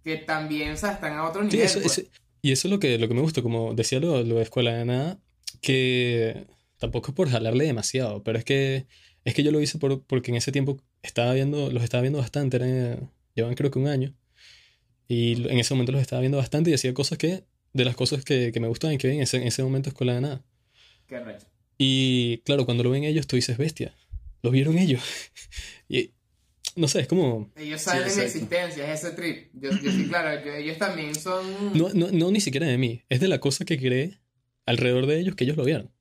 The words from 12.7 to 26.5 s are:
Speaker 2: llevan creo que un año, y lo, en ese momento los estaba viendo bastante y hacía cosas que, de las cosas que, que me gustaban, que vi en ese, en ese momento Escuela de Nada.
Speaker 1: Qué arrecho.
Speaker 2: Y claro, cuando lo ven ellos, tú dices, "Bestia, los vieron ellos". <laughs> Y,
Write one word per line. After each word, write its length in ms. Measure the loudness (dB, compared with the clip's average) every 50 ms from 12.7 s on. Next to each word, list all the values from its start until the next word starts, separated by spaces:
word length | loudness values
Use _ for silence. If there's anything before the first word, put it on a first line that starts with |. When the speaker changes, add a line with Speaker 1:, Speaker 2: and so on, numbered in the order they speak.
| 0 0 0 -2 -4 -8 -10 -12 _ _ _ _ _
Speaker 2:
llevan 220 | -2 -2 -2 0
creo 160 | 0 -2 0
que 80 | 0 0
un 80 | 0
año, 260 | 0 0 0 -2 -2 -6 _ _ _ _ _ -20 -20 -20 -20 _ _ _ _ _ _ _ _ _
y 280 | -2 0 2 2 2 2
lo, 140 | 0 0 2
en 80 | 2 2
ese 140 | 2 2 2
momento 180 | 0 0 2
los 100 | 2 0
estaba 180 | 0 0 0 0
viendo 180 | 0 2 2
bastante 320 | 0 0 0 0 2 2 2
y 40 | 2
hacía 180 | 2 0 -2 -2
cosas 240 | 0 -2 -2 -2
que, 260 | -2 -2 -2 -2 -4 -8 _ _ _ _ _ 0
de 120 | 0 2
las 100 | 2 2
cosas 280 | 0 -2 -2 -2 -4 -2
que, 280 | 0 0 2 2 0
que 80 | 0 -2
me 80 | -2
gustaban, 300 | -2 -2 -2 -2 -2 -2 0
que 80 | 0
vi 80 | 0 0
en 60 | 0 0
ese, 140 | 0 0
en 100 | 0 0
ese 160 | -2 -2 0 0
momento 260 | 0 0 -2 -2 -4
Escuela 240 | -4 -2 0 0 0
de 80 | 0
Nada. 220 | -2 -4 -6 -10 -12 _ _ _ _ _ _ _ -20 -20 _ _ _
Speaker 1:
Qué 80 | _ -14
arrecho. 300 | -12 -12 -12 -16 -16 -20 _ _ _ _ _ _
Speaker 2:
Y 600 | _ 2 4 4 4 4 4 2 2 2 0 -2 -4 _
claro, 200 | 0 2 2 2
cuando 180 | 2 2 2 2
lo 60 | 2
ven 120 | 0 0 0
ellos, 240 | 0 0 -2 0
tú 80 | 0 0
dices, 220 | 0 0 0 -2
"Bestia, 360 | -2 -2 -4 -2 -6 -8 -8 -8 _ _ _ -16 -14 -14 -16 -14 _
los 100 | 0 2 4
vieron 240 | 4 4 4 4
ellos". 240 | 4 4 4 4 0 -2
<laughs> 840 | -8 -10 -10 -12 -16 _ -20 -20 -14 -14 -14 -14 -14 -20 -20 _ _
Y, 220 | -2 -2 -2 -2 _ _ _ _ _ _ _ _